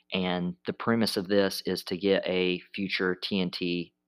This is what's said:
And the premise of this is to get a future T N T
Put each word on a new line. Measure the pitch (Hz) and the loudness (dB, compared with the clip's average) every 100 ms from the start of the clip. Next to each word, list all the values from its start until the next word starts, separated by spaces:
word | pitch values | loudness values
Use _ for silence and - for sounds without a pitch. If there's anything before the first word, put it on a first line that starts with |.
| _ | _
And | 101 90 90 90 87 - | -2 0 0 -2 -4 -6
the | |
premise | 101 - 113 104 - | -4 0 2 2 0
of | 92 | 2
this | 101 98 - - | 4 4 0 -4
is | 92 - | -4 -4
to | 90 | -2
get | 98 95 - | 2 2 2
a | 92 90 90 - - | 0 2 0 -6 -6
future | 95 - 92 90 | -4 0 0 -2
T | - 101 | -2 -2
N | 90 | -2
T | - 90 87 85 _ | -2 -2 -2 -4 _